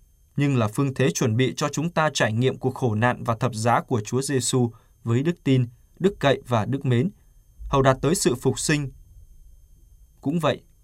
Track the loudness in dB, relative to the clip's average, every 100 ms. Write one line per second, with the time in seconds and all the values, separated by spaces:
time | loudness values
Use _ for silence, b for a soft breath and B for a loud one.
0 | _ _ _ -2 0 2 0 0 -2 0
1 | 0 0 0 2 0 0 -4 -4 -4 0
2 | 0 0 0 0 0 0 -4 -2 -2 2
3 | 0 0 -4 -2 -4 -2 0 0 0 -4
4 | -2 -4 0 -2 0 0 0 B B B
5 | -2 0 0 -2 2 2 0 -6 -20 -2
6 | -2 2 0 0 0 0 0 -2 0 2
7 | 0 -4 -20 -20 _ -14 -2 2 4 2
8 | 2 2 0 0 -2 0 0 0 -2 -10
9 | -20 -20 -20 -20 -20 -20 -20 -20 -20 -20
10 | -20 _ -4 -2 0 -2 -8 _